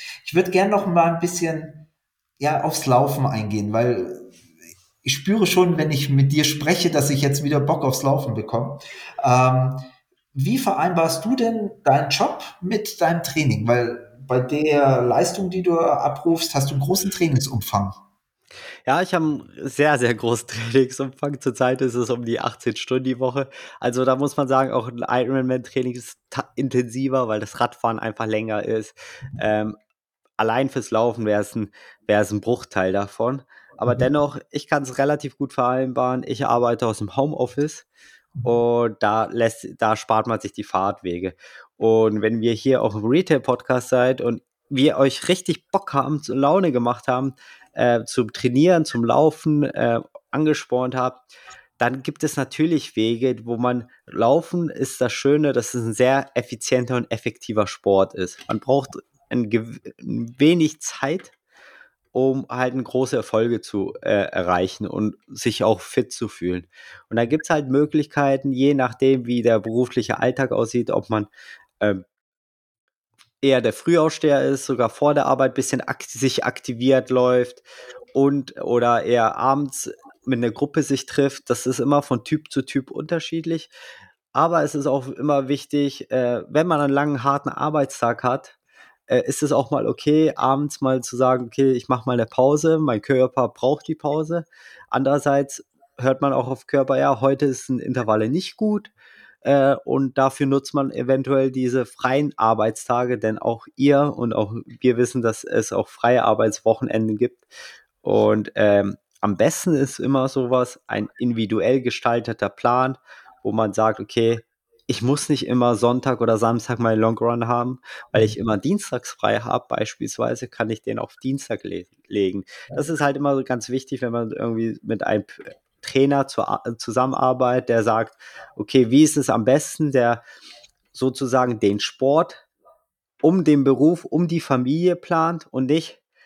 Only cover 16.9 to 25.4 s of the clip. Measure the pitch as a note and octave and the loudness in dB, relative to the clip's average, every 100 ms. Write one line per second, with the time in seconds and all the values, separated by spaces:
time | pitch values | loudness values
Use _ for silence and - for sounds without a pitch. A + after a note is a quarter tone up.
16.9 | G3 G3+ - E3 B2+ - A2 - G#2 G2 | 0 -2 0 0 2 0 -6 -2 -2 -2
17.9 | - _ _ _ _ _ - - - - | -8 _ _ _ _ _ -20 -20 -8 -2
18.9 | D3+ F#3 F3+ D#3 C#3+ - - G#2+ - D3+ | 0 0 0 0 -2 -8 -10 -6 2 4
19.9 | C#3 B2 A2 A#2 A#2 - A2+ A#2 C3 B2+ | 4 2 2 0 0 -2 -8 0 4 4
20.9 | - C3+ - C#3+ C#3 C3 A#2 B2+ B2+ C3+ | 0 -8 -6 -6 -4 -4 0 0 2 0
21.9 | A#2+ A2+ A#2+ A#2 A#2 - - A#2+ A2 - | -2 -2 -2 -4 -2 -4 -4 -6 -6 -2
22.9 | B2+ B2+ A#2+ C3 C3+ C3 - - - B2 | -2 -2 -2 -2 -2 -6 -10 -20 -6 -2
23.9 | B2 C3 C3 C#3+ - C3 C3 C3 B2+ A2+ | 0 2 2 0 -2 0 2 2 -2 -4
24.9 | A#2+ - B2 A#2+ C3+ | -6 -2 0 0 0